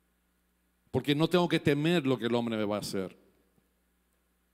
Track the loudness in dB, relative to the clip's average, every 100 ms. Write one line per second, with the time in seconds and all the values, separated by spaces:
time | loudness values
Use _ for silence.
0 | _ _ _ _ _ _ _ _ _ -4
1 | 0 0 2 2 2 0 2 2 2 2
2 | 0 -2 0 -2 -2 -2 -2 -4 -4 -6
3 | -6 -10 _ _ _ _ _ _ _ _
4 | _ _ _ _ _